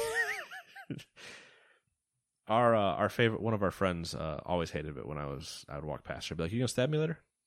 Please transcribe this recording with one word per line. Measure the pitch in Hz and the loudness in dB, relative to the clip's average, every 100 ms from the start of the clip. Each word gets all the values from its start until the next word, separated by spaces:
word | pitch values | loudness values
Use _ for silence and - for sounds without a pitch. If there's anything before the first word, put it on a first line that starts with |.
| 453 453 831 784 622 740 - 784 719 - - - - - - - _ _ _ _ _ _ _ _ - | 0 0 0 -2 -10 -14 -16 -16 -10 -10 -10 -18 -18 -18 -20 -20 _ _ _ _ _ _ _ _ 2
Our, | 110 120 | 6 6
uh, | 110 | 6
our | 98 - 101 | 4 4 2
favorite, | - 117 110 | 4 4 4
one | 110 | 0
of | 110 | 2
our | 95 | 2
friends, | - 95 85 85 | 2 0 0 -4
uh, | - 78 73 - | -4 -4 -4 0
always | 87 82 | 0 0
hated | 78 76 69 | -2 -6 -6
it | 52 | -6
when | 76 | -6
I | 71 | -4
was, | 69 78 - - | -6 -8 -12 -10
I | |
would | 73 | -8
walk | 76 65 | -6 -6
past | - 67 - | -6 -8 -6
her, | |
be | 82 | -4
like, | 82 | -2
"You | 117 | 0
gonna | 127 | 0
stab | - 131 | 2 2
me | 151 | 2
later?" | 156 160 _ _ | 0 -4 _ _